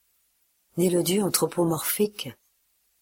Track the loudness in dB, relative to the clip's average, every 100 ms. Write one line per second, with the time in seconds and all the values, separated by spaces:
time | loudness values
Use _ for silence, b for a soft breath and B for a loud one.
0 | _ _ _ _ _ _ _ -2 2 2
1 | 2 0 0 0 0 0 0 0 -2 0
2 | -2 -2 -14 -16 _ _ _ _ _ _